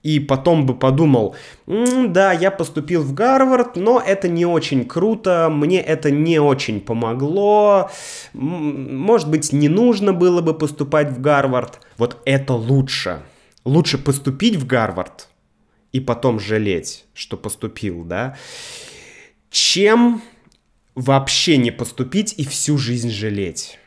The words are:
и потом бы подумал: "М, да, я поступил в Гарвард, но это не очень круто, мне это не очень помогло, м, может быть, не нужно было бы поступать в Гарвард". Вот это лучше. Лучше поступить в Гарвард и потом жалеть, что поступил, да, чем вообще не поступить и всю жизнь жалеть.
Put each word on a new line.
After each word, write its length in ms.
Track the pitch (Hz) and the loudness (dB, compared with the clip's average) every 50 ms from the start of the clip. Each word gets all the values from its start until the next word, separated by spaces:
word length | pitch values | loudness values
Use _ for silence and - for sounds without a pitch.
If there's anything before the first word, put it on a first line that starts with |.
| - | -2
и 160 | 151 151 147 | 0 0 0
потом 460 | 143 - 135 135 - 175 170 160 139 | 0 0 -2 0 2 2 4 4 2
бы 80 | 131 123 | 0 0
подумал: 600 | - - 131 131 143 165 151 131 120 107 - - - - - - _ _ | 2 2 2 4 4 4 4 4 4 2 -2 -4 -10 -20 -20 -20 _ _
"М, 440 | - 185 220 240 247 247 262 254 214 | -6 -2 0 0 2 2 2 0 2
да, 200 | 165 185 196 196 180 | 2 4 4 4 2
я 160 | 165 180 196 | 2 0 0
поступил 540 | 196 196 160 - - 156 147 147 180 165 147 | 0 -2 -6 -6 -6 -8 -4 -2 -2 -2 0
в 100 | 131 139 | -2 -2
Гарвард, 640 | 165 220 254 269 269 262 262 262 240 240 240 - | 0 2 2 4 4 4 4 4 2 0 -2 -4
но 260 | 175 190 220 254 240 | -2 2 2 2 2
это 260 | - 190 196 196 196 | 2 0 0 0 0
не 180 | 175 170 170 175 | -2 0 0 0
очень 400 | 175 170 160 - - 143 131 120 | 2 2 0 0 0 0 -2 -2
круто, 640 | - - 170 180 220 226 220 - 190 180 170 165 160 | -2 -2 -2 0 0 0 -2 0 0 2 2 2 2
мне 280 | 156 147 147 160 185 180 | 2 0 2 2 2 0
это 300 | - 151 160 156 156 147 | 2 0 -2 0 2 0
не 300 | 143 147 156 165 165 151 | 2 2 2 2 4 4
очень 420 | 147 143 139 131 - - 110 101 | 4 4 2 0 -2 -6 -6 -6
помогло, 1080 | - - 117 117 117 113 117 127 135 147 170 196 202 208 208 208 208 208 202 190 175 - - - - - - - - - - | -4 -4 -4 -2 -2 -4 -2 -4 -4 -2 -2 0 2 4 4 4 6 6 4 4 2 -2 -8 -16 -16 -16 -16 -16 -18 -18 -10
м, 640 | - 127 151 180 175 151 147 139 139 131 127 131 | -6 -6 -6 -4 -4 -6 -6 -6 -6 -10 -10 -8
может 320 | 131 160 208 233 214 156 151 | -4 0 2 2 2 2 0
быть, 240 | 156 156 151 - 139 | -2 -2 0 0 0
не 160 | 143 147 147 | 2 2 4
нужно 420 | 165 202 240 247 226 196 208 202 | 4 4 4 4 4 2 2 0
было 300 | 185 170 180 180 175 175 | 2 4 4 4 4 2
бы 140 | 170 160 156 | 2 0 0
поступать 560 | - 156 147 147 - 147 139 151 151 147 143 | 0 -4 -4 -4 -6 -4 0 0 0 0 0
в 100 | 131 123 | -4 -2
Гарвард". 600 | 131 151 147 139 139 135 127 127 117 - - - _ _ _ | 0 2 2 2 2 2 0 -2 -4 -6 -14 -20 _ _ _
Вот 200 | - 117 120 - - - | -4 -4 -4 -4 -6 -2
это 280 | 135 135 139 139 139 131 | 0 0 0 0 0 -2
лучше. 680 | 117 110 120 135 135 131 135 - - - 92 87 73 - - _ _ _ _ _ _ _ | -2 0 2 2 2 2 0 -4 -6 -6 -6 -8 -8 -12 -20 _ _ _ _ _ _ _
Лучше 360 | 131 139 160 - - - 135 | 2 2 2 2 2 -2 -2
поступить 560 | 139 143 135 139 - 139 135 135 202 233 214 | -2 -2 -2 -2 -2 -4 -4 0 0 0 0
в 100 | 160 131 | 0 -2
Гарвард 640 | 117 131 120 110 104 90 92 90 - _ - - _ _ _ _ _ _ _ _ _ _ _ _ _ | -2 0 0 0 -2 -2 -6 -8 -8 _ -20 -20 _ _ _ _ _ _ _ _ _ _ _ _ _
и 80 | - 131 | -6 -6
потом 400 | 131 123 117 117 - 131 113 110 | -4 -4 -4 0 0 -2 -2 -2
жалеть, 680 | 95 101 110 110 107 101 92 82 - - - - _ _ _ | -4 -2 -2 -2 0 0 -2 -4 -6 -10 -16 -16 _ _ _
что 240 | - - _ - | -18 -14 _ -14
поступил, 680 | - - 107 - - - 107 - - 110 98 85 85 82 | -12 -10 -10 -10 -8 -10 -10 -10 -8 -8 -8 -8 -8 -10
да, 320 | 85 87 98 123 131 135 135 - - - - - - - - - - - - - - - - - _ _ _ _ _ | -8 -6 -6 -6 -6 -8 -14 -20 -18 -18 -18 -16 -16 -18 -18 -20 -20 -20 -20 -20 -20 -20 -20 -20 _ _ _ _ _
чем 720 | - - - - - 170 202 208 220 233 240 240 233 220 - - _ _ _ _ _ _ _ _ _ _ _ _ _ | -4 -2 0 0 2 2 4 4 6 6 4 4 2 -2 -8 -16 _ _ _ _ _ _ _ _ _ _ _ _ _
вообще 640 | 127 127 139 135 135 135 - - - - 180 160 | -6 0 2 2 2 2 0 -2 0 2 2 4
не 120 | 135 120 117 | 4 2 0
поступить 640 | 113 - 120 - - - 127 135 - 202 202 202 - - | -2 -6 -10 -8 -6 -8 -6 -2 -2 -4 -4 -4 -6 -6
и 60 | 135 | -8
всю 320 | 135 - - - 147 151 139 | -6 -6 -6 -2 -2 0 -2
жизнь 320 | 110 117 123 120 117 120 | 0 -2 -4 -4 -4 -4
жалеть. 680 | 110 101 107 110 104 101 98 85 82 - - - - _ _ | -4 -4 -6 -4 -4 -4 -6 -6 -8 -10 -14 -14 -18 _ _